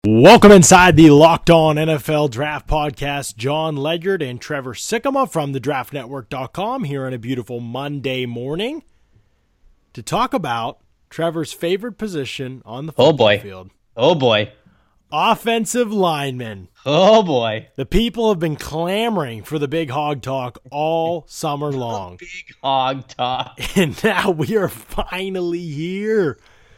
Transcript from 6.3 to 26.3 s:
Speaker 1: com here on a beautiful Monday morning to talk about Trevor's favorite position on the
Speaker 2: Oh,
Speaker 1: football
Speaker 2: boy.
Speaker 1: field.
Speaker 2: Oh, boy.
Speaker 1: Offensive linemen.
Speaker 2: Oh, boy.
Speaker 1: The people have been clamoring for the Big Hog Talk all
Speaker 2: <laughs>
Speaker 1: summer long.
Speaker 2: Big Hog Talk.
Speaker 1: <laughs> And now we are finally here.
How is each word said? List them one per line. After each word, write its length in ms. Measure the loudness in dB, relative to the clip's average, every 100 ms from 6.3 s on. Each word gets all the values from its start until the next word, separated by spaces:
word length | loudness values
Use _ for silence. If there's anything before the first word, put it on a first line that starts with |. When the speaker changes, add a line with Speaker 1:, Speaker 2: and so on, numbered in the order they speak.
| -10 -10
Speaker 1:
com 320 | -8 -6 -6
here 220 | -6 -6 -8
on 80 |
a 40 | -8
beautiful 440 | -8 -8 -8 -12
Monday 640 | -10 -10 -8 -6 -6 -6 -6
morning 580 | -8 -8 -6 -6 -8 _ _ _ _ _ _ _ _ _ _ _
to 100 | -18
talk 300 | -6 -4 -2
about 460 | -4 -4 -6 -6 -10 _ _ _
Trevor's 440 | -6 -4 -4 -8
favorite 400 | -6 -4 -4 -6 -10
position 640 | -8 -8 -8 -10 -12 -14 -14
on 200 | -12 -8
the 60 | 2
Speaker 2:
Oh, 140 | 4
Speaker 1:
football 20 |
Speaker 2:
boy. 260 | 6 4 2
Speaker 1:
field. 320 | -2 -18 -20 _ _ 0
Speaker 2:
Oh, 180 | 2
boy. 380 | 2 2 2 -2 _ _ _ _ _ _
Speaker 1:
Offensive 840 | -2 0 0 -2 -4 -2 -4 -2
linemen. 760 | 0 -2 -2 -6 -8 -12 -14 -18 _ -2
Speaker 2:
Oh, 380 | 2 6 4
boy. 460 | 4 -2 -2 -6 -10 -12
Speaker 1:
The 80 | -2
people 420 | 0 0 -2 -2
have 120 | 0
been 180 | -4 -6
clamoring 840 | -8 -6 -4 -2 -2 -4 -6 -10
for 140 | -8 -6
the 120 | -4
Big 200 | -4 -4
Hog 300 | -6 -6 -6
Talk 360 | -6 -8 -8 -14 -14
all 540 | -6 -4 -2 -4 -6 _
Speaker 2:
<laughs> 40 |
Speaker 1:
summer 420 | -10 -8 -6 -6
long. 460 | -6 -6 -8 -10 -18
Speaker 2:
Big 360 | -20 -20 -20 -10
Hog 460 | -4 -2 -2 -6 -12
Talk. 500 | -8 -6 -6 -10 -12 -4
Speaker 1:
<laughs> 100 | -2
And 260 | -2 -2
now 280 | -2 -2 -2
we 260 | -4 -2 -2
are 100 | -2
finally 920 | -8 -12 -10 -8 -8 -8 -6 -6 -6 -8
here. 720 | -8 -8 -6 -2 0 -2